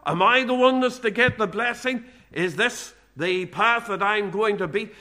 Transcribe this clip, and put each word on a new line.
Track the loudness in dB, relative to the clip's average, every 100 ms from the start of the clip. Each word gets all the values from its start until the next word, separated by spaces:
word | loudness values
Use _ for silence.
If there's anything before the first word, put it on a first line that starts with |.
| -2
"Am | 2
I | 4 4
the | 2
one | 4 4 4
that's | 0 0
to | -4
get | 2 2 2
the | -2
blessing? | -2 -4 -4 -4 -6 -8 -20 _
Is | -4 -4 0
this | -2 -2 -16 -20 _ -6
the | -2 -2 -4
path | 0 0 0 -2
that | -2
I'm | 0 0 -2
going | -2 0 0
to | -2
be?" | -4 -6 -14